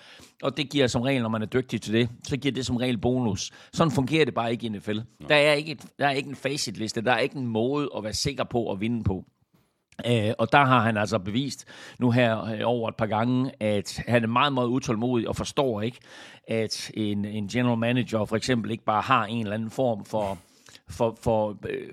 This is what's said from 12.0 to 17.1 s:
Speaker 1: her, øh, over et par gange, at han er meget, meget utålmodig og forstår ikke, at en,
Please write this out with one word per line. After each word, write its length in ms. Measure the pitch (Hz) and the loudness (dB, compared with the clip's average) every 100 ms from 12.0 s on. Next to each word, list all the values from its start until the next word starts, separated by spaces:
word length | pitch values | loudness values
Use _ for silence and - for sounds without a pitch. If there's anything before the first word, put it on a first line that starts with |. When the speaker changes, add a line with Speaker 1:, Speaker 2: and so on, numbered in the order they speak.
| 123 | 2
Speaker 1:
her, 340 | 120 120 110 | 4 4 2
øh, 160 | 110 107 | -2 -2
over 240 | 110 120 113 | 0 0 -2
et 80 | - | -2
par 100 | 110 | 0
gange, 560 | 107 120 127 135 - | 2 2 0 -2 -2
at 400 | 107 104 - - - | 0 0 -2 -8 2
han 140 | 120 | 2
er 60 | 113 | 4
meget, 240 | 120 143 | 2 2
meget 140 | 127 120 | 2 2
utålmodig 600 | 127 131 107 123 123 104 | 0 0 0 0 0 0
og 80 | 101 | -4
forstår 460 | 104 - 135 104 | -2 0 0 0
ikke, 160 | 113 - - - - - - | -4 -6 -16 -20 -20 -20 -6
at 420 | 113 107 - - | -2 -2 -4 -8
en, 300 | 107 107 | -4 -2